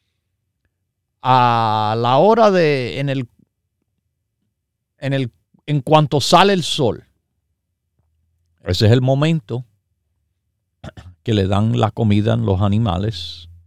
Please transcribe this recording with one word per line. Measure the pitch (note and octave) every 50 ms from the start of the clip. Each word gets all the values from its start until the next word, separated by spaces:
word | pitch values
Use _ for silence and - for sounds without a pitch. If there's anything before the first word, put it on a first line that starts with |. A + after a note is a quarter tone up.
| _ _ _ _ _ _ _ _ _ _ _ _ _ _ _ _ _ _ _ _ _ _ _ _
a | B2+ B2+ C3 B2+ B2 A#2+ A#2 A#2 A2+ A2 G#2+ G#2+ G#2+ G#2+ A2+ A#2
la | A#2+ A#2+ C3
hora | C#3+ E3+ G#3 A3 A#3 A3 G#3
de, | F#3+ F3+ E3 D3+ C#3+ C3 B2 G#2+ D#2 C#3
en | C#3+ C#3
el, | C3 C3+ B2 - _ _ _ _ _ _ _ _ _ _ _ _ _ _ _ _ _ _ _ _ _ _ _ _ _ _ _ _ _ _ _ _ _
en | - D3 C3+
el, | C#3 C3+ C3 A2+ _ _ _ _ _ _ -
en | - D3 C#3+
cuanto | - - D#3 D#3 D3+ - D#3 C#3
sale | - - F3+ E3+ F#3+ G3+ G3+
el | F3+
sol. | C#3+ - - D#3+ C3+ G#2+ - - - _ _ _ _ _ _ _ _ _ _ _ _ _ _ _ _ _ _ _ _ _ _ _ _ _ _ _ _ _ _ _ -
Ese | F#2 F2+ - A2
es | G#2
el | A#2+ C3
momento | B2+ C3 C3+ C#3 D3+ D#3+ E3 D#3 - - A#2 B2+ B2 _ _ _ _ _ _ _ _ _ _ _ _ _ _ _ _ _ _ _ _ _ _ _ - - - - - F#2 - _
que | - A#2+ G#2+
le | G2+ G2
dan | F#2+ G2 G2+ G#2+ A2+ A#2+ A#2+
la | A2 G#2+
comida | - - A#2 G#2 G2+ G#2 G#2 A2+
a | A2+ A#2
los | A2+ G2+ F#2+ F2+
animales | G#2+ G2 G2+ A2 A#2 G2+ F2 F2+ G2+ A2+ A2+ - - - - - - - - - _